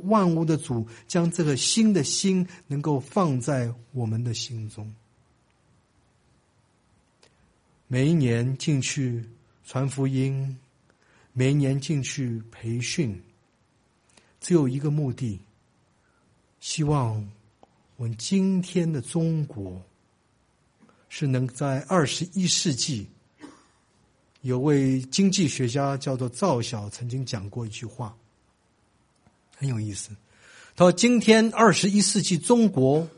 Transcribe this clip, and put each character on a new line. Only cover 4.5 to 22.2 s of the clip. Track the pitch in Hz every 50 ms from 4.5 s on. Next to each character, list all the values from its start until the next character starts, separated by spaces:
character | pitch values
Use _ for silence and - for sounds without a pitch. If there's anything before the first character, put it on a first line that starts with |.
| 123 110 107 104
中。 | - 104 107 107 110 - _ _ _ _ _ _ _ _ _ _ _ _ _ _ _ _ _ _ _ _ _ _ _ _ _ _ _ _ _ _ _ _ _ _ _ _ _ _ _ _ _ _ _ _ _ _ _ _ _ _ _ _ _ _ _ _ _
每 | - 123 127 135 156
一 | 175
年 | 165 131 120 117 117 120 131 135
进 | - - 165 147 135
去 | - - - 147 131 123 120 117 110 110 - _ _ _ _ _ _
传 | - - 131 139
福 | 135 - 135 135
音， | 135 135 131 135 135 135 135 135 135 131 127 _ _ _ _ _ _ _ _ _ _ _ _ _ _ -
每 | 123 127 135
一 | 143
年 | 147 139 131 135 139
进 | 135 - 160 139
去 | 127 - - 139 127 120 117 113 110 113
培 | - - - 113 117 120
训， | 120 - - 180 151 113 95 - - _ _ _ _ _ _ _ _ _ _ _ _ _ _ _ _ _ _ - _ _ _ _
只 | - - 175
有 | 160 139
一 | 127 127 139
个 | 147 151
目 | 147 156 147 127
的， | 113 - 131 113 98 87 - _ _ _ _ _ _ _ _ _ _ _ _ _ _ _ _ _ _ _ _ _ _ _
希 | - - - - 151
望 | 147 151 143 123 113 107 107 104 104 - _ _ _ _ _ - _ _ _ _ _ _
我 | - 120
们 | 113 113
今 | 107 - - 196 190 190 190 190 185
天 | 180 - - 180 165 165
的 | 156 135
中 | - - - 170 165 165 160 156 147
国 | 151 - 104 98 92 90 95 92 _ _ _ _ _ _ _ _ _ _ _ _ _ _ _ _ _ _ _ _ _ _ _ _ -
是 | - - 156
能 | 135 127 127 131
在 | 127 - - 147 139 135 135 -
二 | - 196 180 143
十 | 117 - -